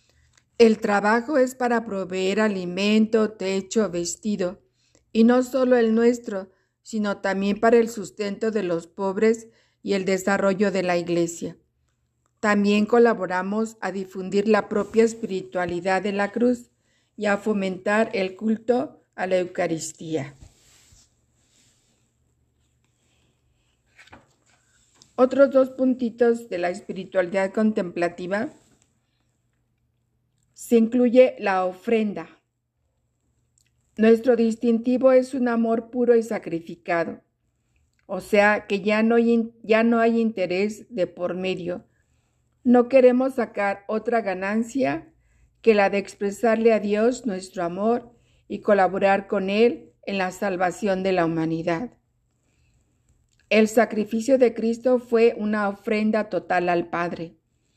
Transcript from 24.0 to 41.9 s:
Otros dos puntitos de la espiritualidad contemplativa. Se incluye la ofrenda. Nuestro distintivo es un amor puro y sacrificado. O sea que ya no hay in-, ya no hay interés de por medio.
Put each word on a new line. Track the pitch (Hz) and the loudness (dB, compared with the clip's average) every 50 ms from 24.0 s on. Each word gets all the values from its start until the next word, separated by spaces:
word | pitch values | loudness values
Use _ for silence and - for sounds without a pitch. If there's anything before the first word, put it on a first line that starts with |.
| - _ - - _ _ _ _ _ _ _ _ _ _ _ _ _ _ _ _ - _ _ | -20 _ -20 -20 _ _ _ _ _ _ _ _ _ _ _ _ _ _ _ _ -20 _ _
Otros | - 254 254 262 269 277 254 | 0 0 2 4 4 4 6
dos | 233 262 262 262 | 6 2 2 2
puntitos | 262 - 262 262 247 254 247 226 226 - 240 233 233 233 - - | 0 0 0 0 0 0 -4 -6 -2 0 2 2 2 0 -6 -8
de | 185 175 | -6 -4
la | 175 175 | -4 -4
espiritualidad | 185 208 - - 185 185 185 - - 190 180 175 196 190 190 196 | -4 -6 -12 -12 -12 -12 -12 -4 -2 -2 -2 0 -2 -2 -2 -2
contemplativa. | 196 226 214 214 214 214 190 175 - 175 170 170 175 - 180 175 190 208 233 311 - _ _ _ _ _ _ _ _ _ _ _ _ _ _ _ _ _ _ _ _ _ _ _ _ _ _ _ _ _ _ _ _ _ _ _ _ _ _ _ | 0 0 0 0 0 -2 -4 -4 -4 -4 -4 -4 -4 -8 -8 -6 -4 -6 -6 -8 -10 _ _ _ _ _ _ _ _ _ _ _ _ _ _ _ _ _ _ _ _ _ _ _ _ _ _ _ _ _ _ _ _ _ _ _ _ _ _ _
Se | _ - - - 240 | _ -20 -2 2 2
incluye | 226 226 220 247 247 247 240 214 254 254 254 - - | 4 4 2 2 2 2 4 6 6 6 6 2 -2
la | 208 196 190 185 185 | -4 -2 0 0 -2
ofrenda. | 185 185 - - 233 226 220 220 208 180 170 160 - - _ _ _ _ _ _ _ _ _ _ _ _ _ _ _ _ _ _ _ _ _ _ _ _ _ _ _ _ _ _ _ _ | -2 -6 -8 -4 -2 -2 0 -2 -2 -6 -8 -12 -14 -20 _ _ _ _ _ _ _ _ _ _ _ _ _ _ _ _ _ _ _ _ _ _ _ _ _ _ _ _ _ _ _ _
Nuestro | - 214 226 226 226 233 262 240 | 2 4 4 4 6 4 2 2
distintivo | 226 226 226 220 - - 240 226 226 226 254 247 247 254 262 | 4 2 0 0 0 0 0 0 0 0 0 0 2 4 6
es | 262 254 254 254 | 6 4 4 0
un | 285 269 247 240 | -2 -2 -2 0
amor | 233 226 226 226 226 233 226 - | 0 0 0 0 -2 -2 -4 -6
puro | - 247 240 233 240 | -4 0 2 4 4
y | 233 | 4
sacrificado. | 220 226 214 208 - 170 160 165 165 - 170 - _ - 170 170 165 - - - _ _ _ _ _ _ _ _ _ _ _ _ _ _ _ _ _ | 2 -2 -6 -8 -6 -6 -8 -8 -8 -12 -16 -12 _ -2 -2 -2 -2 -4 -8 -12 _ _ _ _ _ _ _ _ _ _ _ _ _ _ _ _ _
O | - 196 185 | -10 -10 -10
sea | - - 214 202 202 208 208 202 - | -4 0 2 4 4 4 2 0 -2
que | - 208 196 | -4 -6 -4
ya | 180 208 208 214 | -2 0 0 2
no | 226 226 233 | 2 2 2
hay | 233 233 233 | 2 4 4
in-, | 233 233 220 226 - _ | 2 0 0 -4 -10 _
ya | - 196 214 220 | -2 2 2 2
no | 226 233 233 226 | 4 2 2 2
hay | 226 233 226 233 | 2 2 2 2
interés | 226 220 220 190 185 170 180 185 208 214 214 - - - 240 | 0 -2 -2 -4 -4 -2 -2 -2 -2 -2 -4 -10 -16 -10 -6
de | 185 175 | -4 -4
por | 175 - 175 180 180 170 | -4 -4 -6 -6 -6 -6
medio. | 185 185 185 185 170 170 175 175 220 - _ | -6 -4 -6 -6 -6 -6 -8 -8 -10 -12 _